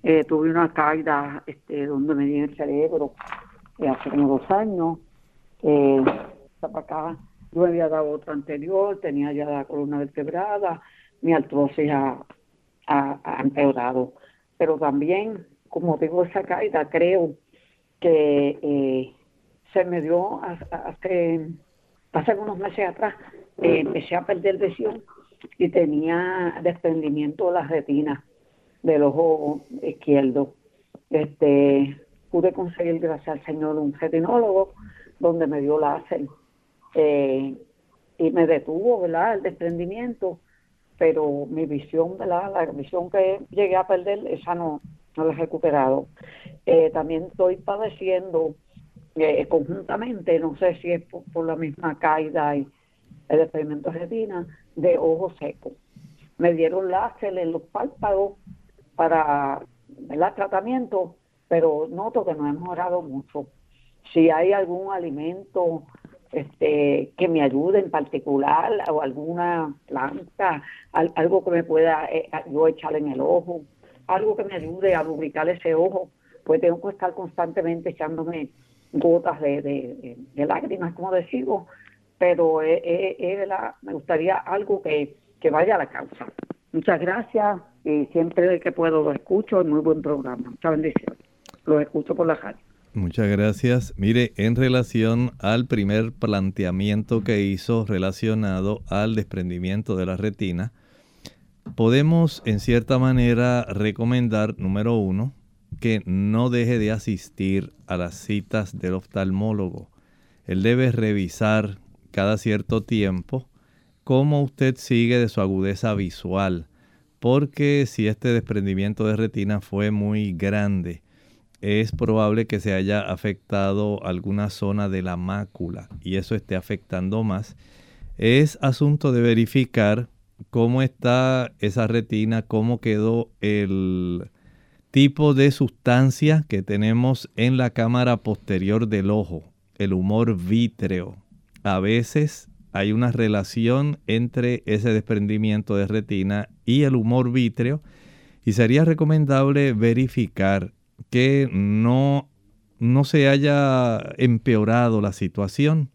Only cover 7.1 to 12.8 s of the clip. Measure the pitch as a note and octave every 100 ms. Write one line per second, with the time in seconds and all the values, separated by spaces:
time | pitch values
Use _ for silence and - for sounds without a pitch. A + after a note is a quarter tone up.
7.1 | E3 - _ - E3 F3+ E3+ D#3+ D#3 D3+
8.1 | D3 D#3 D3 C#3+ D3 D3+ F#3+ G3+ G3 F3+
9.1 | C#3+ C#3+ D3 D3 C#3+ C#3 D3+ C#3+ D3 C#3
10.1 | C#3+ D3 E3+ G3+ G#3 G3 E3 - _ _
11.1 | _ E3 D#3+ D#3+ C#3+ C#3+ C#3+ D3+ C#3+ C3+
12.1 | B2 - - _ _ _ _